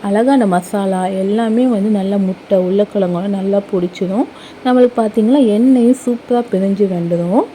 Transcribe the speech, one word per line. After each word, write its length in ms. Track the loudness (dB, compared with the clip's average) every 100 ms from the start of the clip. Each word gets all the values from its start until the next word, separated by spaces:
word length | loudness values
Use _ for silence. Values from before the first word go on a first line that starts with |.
| -2
அழகா 220 | 0 2 2
அந்த 100 | 2
மசாலா 480 | 0 -2 -4 -2 -2 -2 -2
எல்லாமே 420 | -2 -2 0 0 0
வந்து 160 | 0 0 0
நல்லா 180 | 0 -2 -2
முட்டை, 280 | -4 -2 0
உருளைக்கிழங்கோட 640 | 2 0 0 -2 -2 -2 -4 -4
நல்லா 220 | -2 -2 -2
பிடிச்சிரும். 560 | -4 -4 -4 -6 -4 -6 -10 -20 -8
நம்மளுக்கு 320 | 0 4 2 2
பார்த்தீங்கன்னா 420 | -2 0 2 2 2 2
எண்ணெயும் 440 | 4 4 4 2
சூப்பரா 380 | -2 -6 -2 -2 -2
பிரிஞ்சு 360 | -2 -2 0 0
வந்துடும். 500 | -2 -2 -2 0 -2 -4